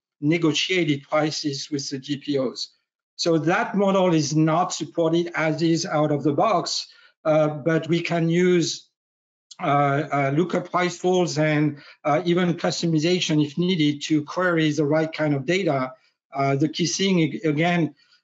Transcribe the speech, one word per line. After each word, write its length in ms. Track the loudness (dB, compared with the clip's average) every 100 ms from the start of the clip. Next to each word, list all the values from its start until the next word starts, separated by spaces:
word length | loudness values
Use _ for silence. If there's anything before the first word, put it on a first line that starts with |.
| _ _
negotiated 800 | 0 2 2 0 0 0 0 -2
prices 680 | -2 -2 0 -2 -6 -8 -6
with 180 | -6 -6
the 80 | -10
G 180 | -8 -8
P 200 | -4 -2
Os. 320 | -2 -6 -12 _ _ _ _ -6
So 220 | 0 0
that 380 | 2 0 0 0
model 380 | 2 2 4
is 200 | 2 2
not 400 | 2 2 2 -2
supported 580 | -4 -8 -2 0 0 -2 -2
as 260 | -2 0
is 240 | 0 0 0
out 260 | 0 0
of 120 | 0
the 80 | 0
box, 560 | 2 2 2 -2 -6 -8 -18 -20 _ 0
uh, 240 | 2 2
but 400 | 0 0 0 0
we 120 | -2
can 280 | 0 0 2
use, 580 | 2 4 4 2 -4 -12 _ _ _ _ _ _ -6
uh, 460 | 0 2 2 0 0
uh, 200 | -2 0
lookup 380 | 0 0 -2 -2
price 320 | -2 -2 -2
rules 340 | 0 2 0 0
and, 440 | 0 2 0 -2 -14 -8 -2
uh, 160 | 0
even 300 | 2 2 2
customization 920 | 0 -2 -2 0 0 2 0 2 0 0
if 120 | 0
needed 440 | -2 2 0 -2
to 200 | -2 -2
query 480 | -2 -2 0 2 0
the 140 | 0 0
right 260 | 0 -2
kind 220 | -2 -2
of 120 | -2 0
data. 460 | 0 0 -2 -4 -8 _ _ _
Uh, 220 | -4 0 2
the 140 | 0
key 160 | 0 -2
thing, 360 | 0 0 2
ag-, 200 | 0 0
again, 500 | -2 0 0 0 -2 -4 _ _